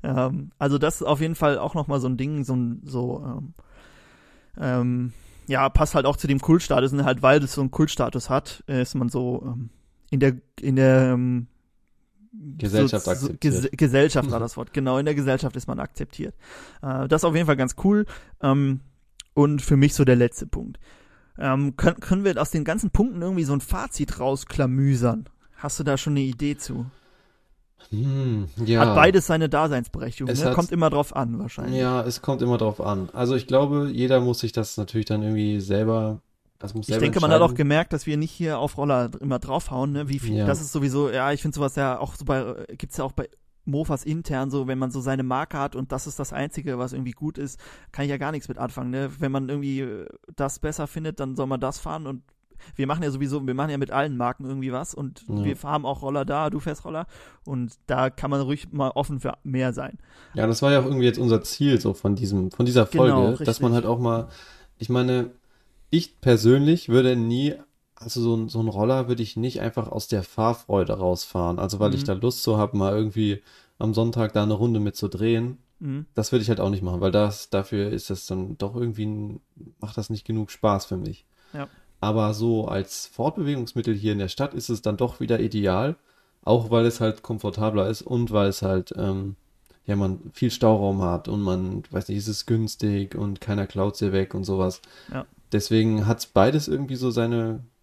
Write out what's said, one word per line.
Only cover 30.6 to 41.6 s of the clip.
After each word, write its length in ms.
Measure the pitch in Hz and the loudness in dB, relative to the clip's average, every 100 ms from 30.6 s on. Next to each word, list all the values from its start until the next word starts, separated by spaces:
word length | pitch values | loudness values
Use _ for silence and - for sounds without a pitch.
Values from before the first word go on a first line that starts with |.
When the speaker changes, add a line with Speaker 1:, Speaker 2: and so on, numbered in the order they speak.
| 175 | 0
Speaker 1:
immer 180 | 175 160 | 2 2
drauf 240 | 143 147 | 2 -2
an, 240 | - 120 117 | -2 -4 -4
wahrscheinlich. 420 | 120 - 135 131 | -8 -8 -4 -2
Speaker 2:
Ja, 220 | 127 127 | 0 0
es 200 | 120 120 | -2 -4
kommt 180 | - 131 | -4 -2
immer 140 | 123 120 | 2 2
drauf 220 | 110 104 | 0 -2
an. 300 | 107 101 92 | -4 -4 -4
Also 220 | - 123 127 | -2 0 0
ich 100 | 127 | 2
glaube, 440 | 131 143 143 143 | 2 4 2 -2
jeder 280 | 123 123 131 | 0 2 4
muss 180 | 123 120 | 2 0
sich 120 | 113 | -2
das 240 | - 107 - | -4 -4 -4
natürlich 300 | 101 113 104 | -4 -4 -2
dann 160 | 107 | -2
irgendwie 380 | 107 110 107 104 | 0 0 0 0
selber, 600 | 95 104 110 113 110 107 _ _ _ _ | 0 0 2 2 0 -4 _ _ _ _
das 140 | 98 | -10
muss 80 | 110 107 | -8 -2
Speaker 1:
Ich 60 | |
Speaker 2:
selber 60 | 110 | 2
Speaker 1:
denke, 160 | 127 151 | 2 4
man 100 | 156 | 6
hat 80 | 160 | 6
auch 40 | 165 | 6
Speaker 2:
entscheiden. 60 | 123 | 4
Speaker 1:
gemerkt, 360 | 143 147 170 | 2 2 2
dass 140 | 156 - | -4 -2
wir 100 | 147 | -2
nicht 140 | 156 | -2
hier 280 | - 160 143 | -4 -4 -2
auf 200 | 143 - | -4 -2
Roller 320 | 143 131 120 - | 0 2 0 -4
immer 180 | 143 123 | -4 -4
draufhauen, 540 | - 131 - 127 139 | -2 -4 -2 -4 -2
ne? 160 | 143 143 | -4 -4
Wie 100 | 139 | -4
viel, 180 | 117 107 | -2 0
Speaker 2:
Ja. 100 | 104 | 2
Speaker 1:
das 140 | 113 | 0
ist 120 | 151 | -2
sowieso, 380 | 160 139 135 143 | -2 0 0 0
ja, 220 | 123 135 | 0 0
ich 100 | 147 | 0
find 120 | 156 | -4
sowas 220 | 147 | -2